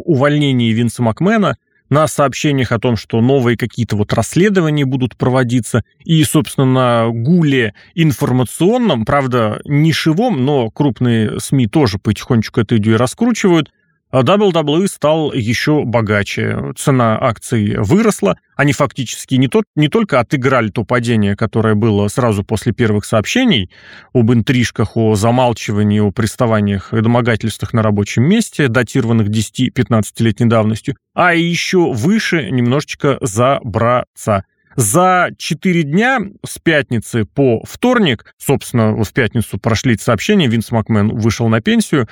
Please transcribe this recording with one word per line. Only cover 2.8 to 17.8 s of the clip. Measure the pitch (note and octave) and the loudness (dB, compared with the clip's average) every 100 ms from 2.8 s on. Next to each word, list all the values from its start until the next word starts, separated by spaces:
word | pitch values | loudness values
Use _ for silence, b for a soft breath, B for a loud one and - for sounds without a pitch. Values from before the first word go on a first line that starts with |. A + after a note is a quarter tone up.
| B2 A2+ | 0 -2
что | - A2+ | -2 0
новые | A#2+ C#3 A#2+ A#2 | 2 2 2 0
какие-то | B2 - A2 G#2 | -4 -4 -4 -2
вот | G#2 | -2
расследования | - G#2+ D3+ G#3 F#3+ D#3+ D3+ C3+ | -2 -2 0 2 2 0 0 -2
будут | C3 B2 - | -2 -4 -2
проводиться, | C3 B2+ B2 B2 - A#2+ b b - | 0 0 0 0 0 -2 b b 0
и, | D#3+ | 0
собственно, | D3 D#3 B2+ - C3 | 2 0 -2 0 2
на | C3 B2+ A#2 A2+ | 2 2 2 0
гуле | A#2 A#2+ F3+ D3+ C3+ A2 b b - | -2 0 2 2 2 0 b b -2
информационном, | D#3+ A#2+ B2+ B2+ B2 - E3+ B3 A3+ C3 | 0 0 0 0 -2 0 0 2 0 0
правда, | A2 C#3 C3 B2 A2 - - | 0 0 0 0 0 -4 -2
нишевом, | C#3+ D#3+ - D#3+ D#3 B3 D#3 B2+ | 0 2 0 0 0 0 0 0
но | C#3+ A2 | 0 -2
крупные | - D3 A2+ B2 A2+ G#2+ - | -2 -2 0 0 0 -2 -4
сми | - C#3+ A2+ | -2 0 2
тоже | E3 B2+ F#2+ | 2 0 0
потихонечку | - G#2 - A#2 - - | -4 -4 -2 -2 0 -2
эту | G#2+ A#2 | 0 2
идею | G#2 A2 | 2 2
раскручивают, | B2 - A#3 A3+ G3+ E3 C#3+ _ _ _ _ | 0 0 -2 2 2 2 0 _ _ _ _
а | C3 | 0
дабл | B2 G3+ G#3 | 2 2 2
ю | |
дабл | E3 D3+ D#3 | 2 0 0
ю | |
и | G3 | -2
стал | - C#3+ D#3+ D3+ | 0 0 0 -2
ещё | C#3 A2 A#2 - D3+ B2+ | -2 -2 -2 0 0 0
богаче. | A#2 G#2 G#2 G2+ - A2 A#2 C#3 - | 0 0 0 -2 -4 -4 -4 -8 -4
Цена | - C3 A#2 A2 | 0 2 2 0
акций | B2+ A2 - A2+ G#2 | -2 -2 -2 -2 0
выросла. | A#2+ | -2